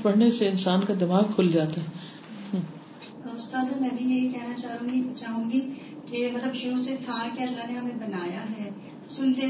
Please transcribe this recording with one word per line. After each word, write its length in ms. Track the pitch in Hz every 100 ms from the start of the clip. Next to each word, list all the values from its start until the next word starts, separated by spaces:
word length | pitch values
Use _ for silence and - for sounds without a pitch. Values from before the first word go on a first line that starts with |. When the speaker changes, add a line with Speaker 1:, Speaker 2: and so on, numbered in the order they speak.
Speaker 1:
پڑھنے 280 | 208 208 240
سے 180 | 233 202
انسان 320 | 185 185 185 196
کا 80 | 190
دماغ 240 | 175 185 208
کھل 160 | - 180
جاتا 300 | 165 156 170
ہے۔ 60 | 156 - - - - 214 202
ہم۔ 80 | 196 160 156 - - - - 233 226
Speaker 2:
استاذہ، 440 | - 262 262 269
میں 100 | 254
بھی 120 | 240 254
یہی 140 | 254 254
کہنا 320 | 247 240 240
چاہوں 320 | 240 233 240
گی، 100 | 254 247 -
چاہوں 340 | 226 226 226
گی 100 | 262 277 - - - -
کہ 180 | 240 247
مطلب 220 | 240 254
شروع 300 | 226 247 254
سے 120 | 254 269
تھا 240 | - 233 233 269
کہ 40 |
اللہ 300 | 254 240 233
نے 60 | 240
ہمیں 280 | 247 226 214
بنایا 380 | 185 175 196 220 208
ہے، 120 | 202 - - - -
سنتے 380 | - 269 254